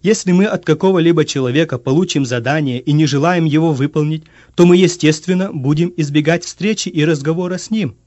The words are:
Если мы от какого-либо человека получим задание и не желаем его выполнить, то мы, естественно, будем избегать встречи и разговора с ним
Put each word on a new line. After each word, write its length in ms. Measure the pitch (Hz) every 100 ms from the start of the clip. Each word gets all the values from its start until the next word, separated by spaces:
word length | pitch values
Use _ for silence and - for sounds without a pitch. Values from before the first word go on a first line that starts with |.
Если 280 | 185 214 185
мы 140 | 180 208
от 180 | 190
какого-либо 600 | - 156 190 190 165 165 147
человека 540 | 139 127 135 160 127
получим 440 | - 135 180 147
задание 560 | 131 123 117 156 143 123
и 120 | -
не 140 | 147 156
желаем 380 | 139 160 180 160
его 280 | 151 165
выполнить, 520 | 139 143 156 151 156 - - _
то 140 | - 175
мы, 100 | 180
естественно, 760 | 180 - 147 156 - 180 196
будем 400 | 156 131 151 175 170
избегать 480 | 147 147 151 175 -
встречи 440 | - 196 214 -
и 140 | 165
разговора 540 | 151 156 139 165 180 180
с 140 | -
ним 240 | 220 160 -